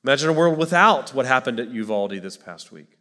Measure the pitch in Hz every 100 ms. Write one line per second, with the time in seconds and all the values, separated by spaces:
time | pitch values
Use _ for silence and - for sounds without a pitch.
0 | 131 139 156 160 170 156 165 175 208 160
1 | 127 131 127 131 131 117 117 117 107 104
2 | 101 98 95 - - 82 - 80 73 _